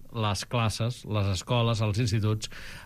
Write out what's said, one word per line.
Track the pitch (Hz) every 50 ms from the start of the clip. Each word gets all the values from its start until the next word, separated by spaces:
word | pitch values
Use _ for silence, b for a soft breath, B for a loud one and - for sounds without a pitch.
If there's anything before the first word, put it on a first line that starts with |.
| - - - 117 107
les | 104 101 - -
classes, | - - 120 113 107 - - 110 117 120 - - -
les | 107 107 98 98 95
escoles, | 87 - - 123 120 117 117 117 104
els | 110 107 98 110 127
instituts | 104 98 113 101 107 107 107 - B B B B B B B B